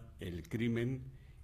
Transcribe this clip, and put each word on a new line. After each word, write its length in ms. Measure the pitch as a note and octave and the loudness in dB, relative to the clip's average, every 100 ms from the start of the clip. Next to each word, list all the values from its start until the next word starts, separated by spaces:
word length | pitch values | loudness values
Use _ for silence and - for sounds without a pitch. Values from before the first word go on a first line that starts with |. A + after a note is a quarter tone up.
| - - | -8 -8
el 280 | F#2+ F2 - | -4 -4 0
crimen 580 | A#2 A#2 A#2 A#2+ C3 - - - - | 2 4 6 4 2 -4 -12 -14 -12